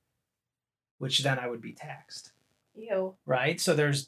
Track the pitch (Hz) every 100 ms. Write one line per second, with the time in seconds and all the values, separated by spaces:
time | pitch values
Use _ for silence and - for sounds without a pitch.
0 | _ _ _ _ _ _ _ _ _ -
1 | 131 - 135 127 123 117 - - 147 -
2 | - - - _ _ _ _ - 226 190
3 | 190 - - 127 139 175 - 147 147 143